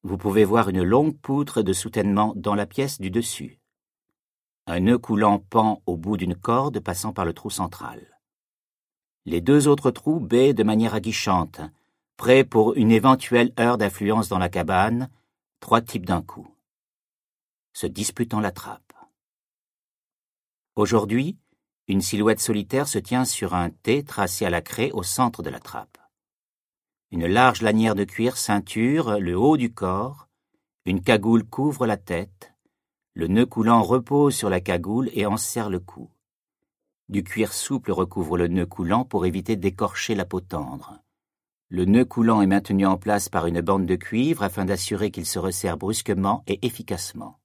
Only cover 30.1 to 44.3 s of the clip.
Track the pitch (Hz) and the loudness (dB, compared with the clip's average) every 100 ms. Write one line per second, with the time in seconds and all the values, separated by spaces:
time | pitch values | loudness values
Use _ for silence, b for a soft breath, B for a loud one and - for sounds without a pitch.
30.1 | 143 - _ _ _ _ _ - 92 90 | -10 -20 _ _ _ _ _ -4 -4 2
31.1 | 110 107 113 107 - 143 143 120 101 - | 2 4 2 2 -4 -2 0 -2 -2 -4
32.1 | 87 101 _ - _ _ _ _ _ _ | -6 -6 _ -20 _ _ _ _ _ _
33.1 | - 82 101 120 - 110 117 98 127 117 | -8 0 2 2 2 4 4 4 0 2
34.1 | 143 143 139 104 92 90 87 85 113 131 | 2 2 2 -2 -2 0 -4 -2 -4 -2
35.1 | - 104 110 - 120 104 92 92 - 60 | -4 -2 -2 -4 -6 -6 -6 -8 -20 -20
36.1 | _ _ _ _ _ _ _ _ _ _ | _ _ _ _ _ _ _ _ _ _
37.1 | 101 - - 107 - - 135 - 90 92 | -6 -6 -4 -4 -4 -6 -6 -4 -2 -2
38.1 | 98 80 87 87 92 87 - 85 110 254 | -4 -4 -2 0 0 -2 -4 0 0 0
39.1 | 98 90 90 92 107 95 95 101 - - | -2 -2 -2 -4 -2 -2 -2 -4 -4 -4
40.1 | 104 87 92 92 82 69 67 - - _ | -4 -4 -6 -8 -10 -10 -12 -18 -20 _
41.1 | _ _ _ _ _ _ 90 90 110 123 | _ _ _ _ _ _ -2 4 4 4
42.1 | - 113 110 95 98 - 98 98 95 107 | 2 4 4 4 2 0 2 2 2 0
43.1 | 104 - 90 82 85 85 98 90 90 - | -2 0 -2 0 -2 0 0 0 -2 -2
44.1 | 110 139 | -2 0